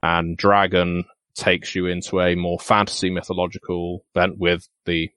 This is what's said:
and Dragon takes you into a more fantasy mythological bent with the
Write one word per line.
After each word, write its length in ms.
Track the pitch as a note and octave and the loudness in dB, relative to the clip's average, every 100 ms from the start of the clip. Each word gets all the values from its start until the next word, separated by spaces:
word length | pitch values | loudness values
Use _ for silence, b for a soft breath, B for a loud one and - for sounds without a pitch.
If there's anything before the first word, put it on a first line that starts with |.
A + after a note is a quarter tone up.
and 360 | D#2+ E2+ E2 E2+ | 2 0 0 0
Dragon 640 | G2+ G2+ G2 F#2 F2 F2 F2 _ _ | 4 4 4 2 0 -2 -6 _ _
takes 400 | - - F2+ - | -4 0 0 -2
you 120 | F#2+ F2+ | -4 -2
into 340 | F2+ - F#2+ | -4 -4 0
a 160 | F2+ F2 | 2 2
more 240 | F2 F2 | -2 -4
fantasy 500 | - G#2+ G2+ - F#2 | 2 2 2 -2 -2
mythological 920 | F2+ - F2+ F2+ - - F2 E2+ F2+ _ | -2 -6 -4 -4 -6 -8 -6 -6 -8 _
bent 240 | - F2+ F#2 | 0 0 2
with 300 | F2 F2 - _ | 0 0 -4 _
the 260 | - E2+ E2 | -4 -2 -2